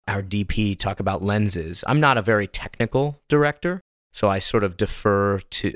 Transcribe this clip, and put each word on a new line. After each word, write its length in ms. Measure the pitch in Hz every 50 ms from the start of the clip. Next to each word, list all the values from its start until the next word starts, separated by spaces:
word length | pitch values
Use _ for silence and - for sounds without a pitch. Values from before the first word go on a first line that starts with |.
| - -
our 140 | 104 98
D 220 | 95 95 101 104 98
P 300 | - - 110 107 101 95
talk 240 | - - 98 95 -
about 220 | 95 98 98 80 95
lenses. 600 | 101 104 107 104 101 85 87 78 82 87 - - -
I'm 120 | 131 151
not 180 | 151 139 131 117
a 40 |
very 240 | 92 113 110 104 101 -
technical 720 | - - - - - - 117 113 - 131 143 147 143 - _ -
director, 540 | 147 147 147 147 143 - - 175 180 185 - _ _ _ _ _ -
so 140 | - - 101
I 100 | 98 98
sort 240 | - - - 113 101
of 120 | 95 87 -
defer 640 | 107 - - - - 107 101 101 101 101 101 95
to 340 | - - - - - 98 -